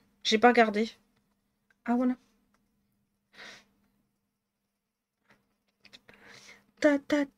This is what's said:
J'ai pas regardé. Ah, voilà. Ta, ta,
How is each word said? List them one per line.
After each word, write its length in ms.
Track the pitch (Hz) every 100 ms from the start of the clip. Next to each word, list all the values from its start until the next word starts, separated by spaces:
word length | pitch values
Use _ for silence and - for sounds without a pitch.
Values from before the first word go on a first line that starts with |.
| _ _
J'ai 160 | - 226
pas 100 | 247
regardé. 420 | 240 220 208 226 - _ _ _ _ _ _ _ _
Ah, 100 | -
voilà. 200 | 240 254 254 _ _ _ _ _ _ _ _ _ _ _ - - - _ _ _ _ _ _ _ _ _ _ _ _ _ _ _ _ _ _ _ _ _ _ - - _ - - - - - _ _
Ta, 180 | 302 285
ta, 280 | - 294 277